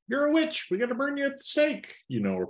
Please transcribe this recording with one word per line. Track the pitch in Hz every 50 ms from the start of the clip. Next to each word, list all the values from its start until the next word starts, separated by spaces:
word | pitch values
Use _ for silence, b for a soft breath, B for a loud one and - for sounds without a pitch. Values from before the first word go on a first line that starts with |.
| _ -
"You're | 240 277 294 294
a |
witch. | 302 320 311 311 - - - -
We | 180 196
gotta | 240 240 247
burn | 226 277 285 285 277
you | 277
at | 277 277 277
the | -
stake," | - - 302 302 311 262 - - - - - _ -
you | 135 113
know, | 101 98 95
or | 92 90 -